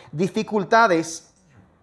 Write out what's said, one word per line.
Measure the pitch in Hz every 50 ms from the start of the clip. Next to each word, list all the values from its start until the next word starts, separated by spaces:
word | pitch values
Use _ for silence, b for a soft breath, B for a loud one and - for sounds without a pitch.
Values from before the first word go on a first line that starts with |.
| B B
dificultades, | B 147 190 175 - 214 214 - 202 214 180 - 226 226 233 214 175 165 160 160 - - - _ _ _ _ _ _ - - _ _ _